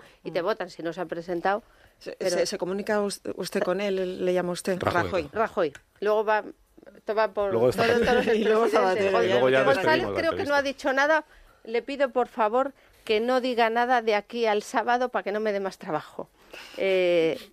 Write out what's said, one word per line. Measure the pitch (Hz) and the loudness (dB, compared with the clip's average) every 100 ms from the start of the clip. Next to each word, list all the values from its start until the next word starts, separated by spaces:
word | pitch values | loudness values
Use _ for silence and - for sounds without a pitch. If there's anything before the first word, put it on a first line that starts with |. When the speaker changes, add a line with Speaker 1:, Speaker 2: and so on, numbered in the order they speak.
| - _ | -10 _
Speaker 1:
y | 185 | -6
te | 175 | -4
votan | 170 220 180 | -2 -4 -6
si | - | -8
no | 165 | -10
se | 165 | -8
ha | 175 | -8
presentado. | 170 170 175 185 202 - _ - _ | -8 -6 -2 0 -2 -4 _ -20 _
Speaker 2:
Se, | - - | -16 -4
Speaker 1:
Pero | 190 | -2
Speaker 2:
se, | 175 175 | 0 -2
se | 202 | -2
comunica | 175 196 202 208 | -4 -4 -2 -2
us-, | 202 190 - - | -2 -4 -10 -8
usted | 175 202 | -6 -2
con | 185 185 | -2 -2
él, | 202 190 180 185 | -2 -2 -4 -2
le | 185 | 0
llama | 180 175 | 0 -2
usted | 175 - 180 | -4 -4 -2
Speaker 3:
Rajoy. | 202 175 | 0 0
Speaker 2:
Rajoy. | 175 185 143 | 0 -2 -4
Speaker 1:
Rajoy. | 202 220 - 165 - _ _ | -4 -2 0 -2 -4 _ _
Luego | 202 214 | -2 0
va, | 214 214 202 - _ - - - | 2 -2 -2 -16 _ -20 -20 -16
esto | - | -4
va | 208 220 | 0 0
por | 208 202 | 0 0
Speaker 3:
Luego | 117 123 | 2 2
Speaker 1:
todo, | 185 | 4
Speaker 3:
Zapatero. | 233 240 | 2 2
Speaker 1:
todos | 233 247 247 | 4 2 2
los | |
Speaker 2:
<laughs> | 220 | 2
Y | |
luego | 214 220 233 | 2 2 4
Speaker 1:
expresidentes. | 220 196 185 196 | 2 2 2 2
Speaker 2:
Zapatero, | 196 185 | 2 2
ya | |
Speaker 3:
Luego | - 131 | 4 4
ya | 131 | 4
Speaker 1:
González | - 269 - | 4 2 2
Speaker 3:
despedimos | 320 - | 2 0
la | - | -2
Speaker 1:
creo | 330 | -2
que | - | -2
no | 285 285 | 0 0
Speaker 3:
entrevista. | |
Speaker 1:
ha | |
dicho | 277 269 294 | 0 -4 -2
nada. | 262 294 311 302 - - _ | 0 2 2 0 -18 -20 _
Le | - 233 | -6 -6
pido, | 226 277 269 | -4 -2 -2
por | 247 240 | 0 -2
favor, | - 214 240 269 - _ _ | 0 0 2 -2 -6 _ _
que | - 214 | -2 0
no | 240 262 | 2 0
diga | 254 226 226 | 0 2 2
nada | 226 240 254 | 2 2 2
de | 220 | 2
aquí | 208 - 240 226 | 0 -2 -2 0
al | 208 | 0
sábado | - 254 220 247 247 | 0 -2 0 0 0
para | 220 | -2
que | 190 | -4
no | 208 | -2
me | 220 | -2
dé | 202 | -2
más | 190 - | -4 -8
trabajo. | 185 151 - - - _ - - - - | -6 -6 -6 -14 -16 _ -20 -20 -16 -4
Eh, | 196 185 180 175 160 - - | 0 2 4 4 2 -2 -10